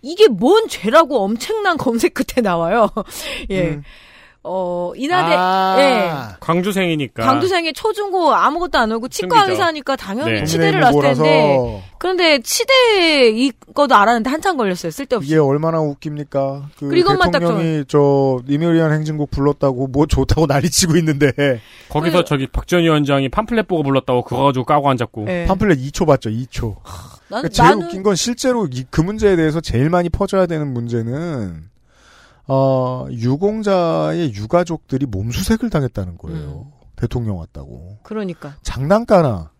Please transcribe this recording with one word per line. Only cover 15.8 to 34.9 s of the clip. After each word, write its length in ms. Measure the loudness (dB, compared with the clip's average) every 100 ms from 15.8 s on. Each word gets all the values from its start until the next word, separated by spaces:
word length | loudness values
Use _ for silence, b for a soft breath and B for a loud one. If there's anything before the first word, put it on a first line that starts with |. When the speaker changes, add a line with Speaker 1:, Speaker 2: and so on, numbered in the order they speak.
| -2 -4 -10 -10 -6 -4 -2 -6 -14 _
Speaker 2:
그 120 | 0
Speaker 1:
그리고 220 | 2 2
이것만 180 | 2 2
딱 80 | 2
Speaker 2:
대통령이 460 | 0 0 -2 -2 0
Speaker 1:
좀 20 |
Speaker 2:
저 520 | 2 4 4 2 -2 -2
이묘리한 380 | -2 2 2 2
행진곡 400 | 0 -2 -4 -4
불렀다고 560 | 0 0 2 0 0 -2
뭐 200 | 0 2
좋다고 380 | 2 2 2 2
<laughs> 0 |
난리치고 500 | 2 0 0 2 2
있는데. 340 | 2 2 0 2 0 0 B B B
Speaker 3:
거기서 300 | -4 0 0
Speaker 1:
그 80 | 0
Speaker 3:
저기 200 | -2 -2
박지원 360 | -6 -2 0
위원장이 460 | 2 2 2 0 0
팜플렛 360 | -2 -2 -2 -2
보고 160 | -2
불렀다고 400 | 0 0 2 -2
그거 200 | -2 0
가지고 220 | 0 0 0
까고 240 | 2 2
앉았고. 340 | 0 -2 -6
Speaker 1:
네. 220 | -6 -4 -2
Speaker 2:
팜플렛 320 | 0 2 2
이 100 | 0
초 120 | -2 2
봤죠, 240 | 2 0
이 180 | -6 -8
초. 280 | -8 -8 -8 -16 B B B _
Speaker 1:
난, 140 | -6
Speaker 2:
그러니까 40 | -4
제일 200 | 2 4
Speaker 1:
나는 160 | 4 -2
Speaker 2:
웃긴 180 | -2
건 120 | 0 0
실제로 500 | -2 -2 0 0 -2
이, 140 | -6 -6
그 100 | -2
문제에 380 | -2 2 2 4
대해서 240 | 2 -2
제일 280 | -2 0 2
많이 200 | 0 0
퍼져야 380 | -2 -2 0 0
되는 240 | -2 -4
문제는, 1000 | -4 -4 -4 -4 -6 -6 -6 -8 -10 -16 _ b b b b b b -2
어, 600 | 0 2 2 -2 -4 -10
유공자의 1200 | -4 -2 0 0 -2 0 0 2 0 -2 -2 -4
유가족들이 720 | -4 -2 0 0 -6 _